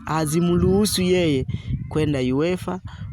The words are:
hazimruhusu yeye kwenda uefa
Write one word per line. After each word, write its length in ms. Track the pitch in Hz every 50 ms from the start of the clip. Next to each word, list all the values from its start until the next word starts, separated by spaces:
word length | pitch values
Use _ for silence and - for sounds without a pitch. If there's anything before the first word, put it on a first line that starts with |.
| -
hazimruhusu 1000 | - 151 160 160 147 151 170 170 175 175 175 175 185 185 202 214 196 - 190 180
yeye 440 | 180 185 180 175 160 143 131 131 - - - - - - - - -
kwenda 320 | - 156 156 151 147 131
uefa 600 | 127 127 127 139 156 175 185 180 - 185 180 185 - - - - - -